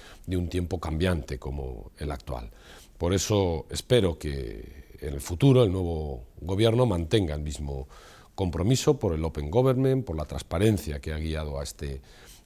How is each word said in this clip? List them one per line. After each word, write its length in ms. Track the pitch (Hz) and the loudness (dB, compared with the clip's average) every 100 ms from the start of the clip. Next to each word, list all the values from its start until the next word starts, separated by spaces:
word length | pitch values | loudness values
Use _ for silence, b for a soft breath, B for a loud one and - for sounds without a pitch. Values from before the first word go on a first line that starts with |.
| B B - | B B -4
de 100 | 92 | -2
un 120 | 87 | -2
tiempo 300 | 90 87 90 | -2 -2 -2
cambiante 600 | 78 78 90 85 69 65 | -2 0 2 0 -2 -8
como 520 | 67 69 65 58 50 - | -6 -6 -8 -10 -14 -10
el 120 | 73 | -8
actual. 400 | 71 - 62 57 B B B B - | -8 -8 -10 -10 B B B B -4
Por 160 | 85 | 0
eso 540 | 95 - 104 95 80 - | 2 2 2 2 0 -4
espero 480 | 73 - 123 95 78 | -10 2 4 4 0
que 680 | 78 69 60 52 - - - - | -4 -4 -6 -10 -14 -16 -20 -12
en 140 | 78 | -8
el 60 | 71 | -8
futuro 440 | - 85 139 127 | -6 2 6 8
el 80 | 113 | 6
nuevo 520 | 92 90 82 76 64 - - | 2 -2 -2 -4 -8 -12 -12
gobierno 460 | 78 95 113 113 127 | -4 2 4 4 2
mantenga 480 | 87 82 113 90 | 2 2 2 2
el 80 | 73 | -2
mismo 460 | 76 69 71 69 65 B B B B - | -4 -6 -6 -8 -10 B B B B -4
compromiso 640 | 95 85 92 127 - 143 | -2 0 2 2 2 2
por 160 | 104 | 0
el 100 | 80 | 0
Open 260 | 80 78 73 | -2 -2 0
Government, 540 | 101 131 127 135 131 | 2 4 4 2 2
por 100 | 113 | 0
la 120 | 78 76 | -4 -6
transparencia 760 | 65 - 85 107 101 - 71 | -8 -4 2 4 4 0 -8
que 120 | 80 | -6
ha 60 | 78 | -4
guiado 400 | 78 78 76 69 | -4 -4 -4 -6
a 60 | |
este 360 | 71 - 71 67 B B B B | -8 -8 -8 -8 B B B B